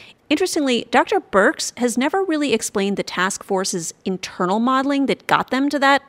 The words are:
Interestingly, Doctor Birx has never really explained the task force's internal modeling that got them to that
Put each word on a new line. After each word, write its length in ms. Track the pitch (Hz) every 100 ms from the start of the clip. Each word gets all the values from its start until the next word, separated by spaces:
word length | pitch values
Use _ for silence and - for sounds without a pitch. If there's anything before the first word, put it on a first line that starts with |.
| - - -
Interestingly, 580 | 302 370 339 277 233 -
Doctor 280 | 262 - 392
Birx 540 | - 196 226 - - -
has 180 | 240 233
never 260 | 285 381
really 300 | 381 311 285
explained 460 | 226 - 208 196 190
the 40 |
task 400 | - - 185 -
force's 520 | - 190 190 185 160 -
internal 560 | 202 185 - - 180 214
modeling 460 | 240 262 269 277 269
that 200 | 190 -
got 220 | 151 -
them 220 | 262 285
to 80 | 294
that 240 | 277 277